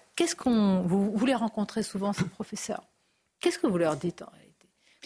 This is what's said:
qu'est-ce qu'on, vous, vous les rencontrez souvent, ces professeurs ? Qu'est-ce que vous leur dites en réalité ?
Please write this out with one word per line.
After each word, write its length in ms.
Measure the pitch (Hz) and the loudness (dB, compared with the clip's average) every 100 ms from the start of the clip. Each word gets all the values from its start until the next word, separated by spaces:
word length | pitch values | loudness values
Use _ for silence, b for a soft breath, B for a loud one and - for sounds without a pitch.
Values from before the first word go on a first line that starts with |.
| _ - | _ -2
qu'est-ce 180 | 339 - | -2 0
qu'on, 460 | 262 233 202 185 | 0 4 4 4
vous, 300 | 180 190 202 | 2 2 2
vous 140 | 214 254 | 2 2
les 80 | |
rencontrez 480 | 247 226 220 202 - | 2 0 -2 -4 -4
souvent, 300 | 202 196 202 | -4 -4 -4
ces 120 | 202 | -2
professeurs ? 580 | 190 - 214 214 - - - _ _ _ _ - | -4 -6 -12 -10 -8 -8 -10 _ _ _ _ -4
Qu'est-ce 180 | 349 339 | -2 0
que 80 | 285 | 0
vous 120 | 180 | 2
leur 180 | 165 151 | 2 0
dites 260 | 175 - | -4 -6
en 40 | - | -14
réalité ? 360 | - - _ _ _ b b | -20 -20 _ _ _ b b